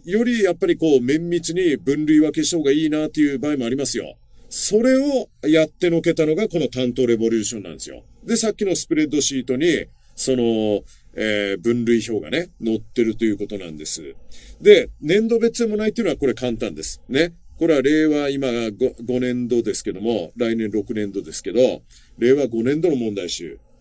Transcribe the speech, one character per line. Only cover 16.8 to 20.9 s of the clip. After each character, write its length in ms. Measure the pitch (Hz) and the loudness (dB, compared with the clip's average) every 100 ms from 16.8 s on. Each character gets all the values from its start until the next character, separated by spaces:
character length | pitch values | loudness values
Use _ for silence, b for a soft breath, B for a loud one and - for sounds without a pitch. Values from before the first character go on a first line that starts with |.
す。 180 | - - - | -10 -10 -4
ね。 240 | 131 170 - - - | 0 0 -4 -20 -2
こ 100 | 160 | 2
れ 80 | 147 | 2
は 80 | |
令 240 | 135 156 156 | 2 2 2
和、 220 | 147 143 | 0 -2
今 160 | 139 135 120 113 | -2 -2 -2 -4
五、 240 | 104 123 123 | -2 -4 -2
五 160 | 120 123 | -4 -2
年 280 | 127 123 120 | -2 -2 0
度 140 | 120 | 0
で 140 | 107 - | 0 -4
す 80 | |
け 100 | 104 | -6
ど 80 | 90 | -4
も、 320 | 113 107 82 117 | -2 -2 -4 -4
来 200 | 113 113 | -2 -2
年 160 | 107 | -2
六 240 | 104 98 | -4 -4